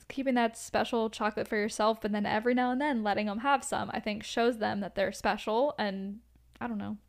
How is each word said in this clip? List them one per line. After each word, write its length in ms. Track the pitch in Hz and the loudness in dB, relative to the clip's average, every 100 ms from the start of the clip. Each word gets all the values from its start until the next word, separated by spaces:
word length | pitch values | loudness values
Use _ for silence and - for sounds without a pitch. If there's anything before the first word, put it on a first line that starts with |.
| - | -10
keeping 240 | - 269 247 | -4 2 2
that 220 | 233 - | 2 -2
special 540 | - 208 226 240 220 | -2 -2 0 0 0
chocolate 360 | - 214 - - | 0 -2 -2 -2
for 100 | 220 | 0
yourself 460 | 208 - 214 220 | 0 2 2 2
and 120 | 214 208 | 0 0
then 100 | 208 | 0
every 300 | 214 240 247 | 2 2 4
now 160 | 247 | 2
and 100 | 247 | 2
then 220 | 294 247 | 2 2
letting 240 | 208 202 208 | 2 0 0
them 120 | 202 | 0
have 240 | 277 277 | 2 2
some, 280 | - - 196 | 2 -4 -2
I 60 | - | -4
think 240 | 214 208 | -4 -6
shows 340 | - - 233 226 | -4 2 2 2
them 220 | 214 208 | 0 -2
that 160 | 185 - | -4 -2
they're 160 | 196 | -2
special. 640 | - 220 208 - 220 294 - | 0 0 0 0 2 2 0
And 420 | 208 190 196 208 - - _ - | -2 -4 -8 -10 -16 -20 _ -10
I 80 | 240 | -6
don't 120 | 214 | -4
know, 180 | 202 208 | -6 -8